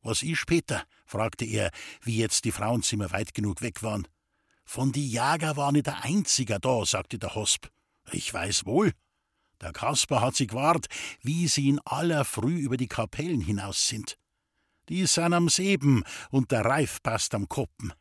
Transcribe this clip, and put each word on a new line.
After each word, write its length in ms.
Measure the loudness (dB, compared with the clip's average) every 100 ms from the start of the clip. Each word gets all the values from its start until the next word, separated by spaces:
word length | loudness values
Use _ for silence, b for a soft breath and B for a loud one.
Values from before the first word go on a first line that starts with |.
"Was 220 | -2 -2
ist 160 | 0 -2
später?", 440 | 2 2 2 -6 -6 b b
fragte 400 | -4 -4 -2 -2
er, 240 | 0 -2 B B B
wie 160 | -2 0
jetzt 260 | 2 2
die 80 | 0
Frauenzimmer 600 | -2 -2 0 0 -2 -2
weit 240 | -2 -4 -2
genug 260 | -2 -2
weg 220 | -6 -6
waren. 240 | -6 -6 -8 _ _ _ _ _ -14
"Von 260 | -2 0
die 160 | 0 -2
Jäger 500 | 0 0 2 0 0
war 140 | 4
nicht 140 | 4 2
der 180 | -4
einziger 540 | 0 0 2 0 0 0
da", 260 | 2 2 2
sagte 340 | 0 -2 -6
der 160 | -6 -4
Hosp. 320 | 0 -2 -2 _ _ _ -8
"Ich 220 | -6 -4
weiß 320 | -4 -2 -2 0
wohl." 280 | 2 2 0 _ _ _ _ _ _
Der 120 | -12
Kasper 480 | -4 -2 0 2 2
hat 140 | 2 0
sich 140 | -2
gewahrt, 380 | 0 2 2 -2 B B B
wie 260 | -4 0 2
sie 220 | 4 4
in 100 | 2
aller 460 | 0 0 2 2 0
Früh 320 | 0 0 0
über 200 | -2 -2
die 100 | -2
Kapellen 540 | -2 -4 -4 -2 0
hinaus 460 | 0 -2 -2 -2 -2
sind. 300 | -2 -10 -14 _ _ _ _ _ _ _
Die 160 | -2 2
sind 280 | 2 4
am 160 | 4 4
Seben 540 | 2 2 4 6 4 2 B B
und 220 | 0 2
der 120 | 2
Reif 380 | 2 2 0 -2
passt 320 | -2 -2 -2 -2
am 140 | -2
Koppen. 440 | -4 -4 _ -10 -10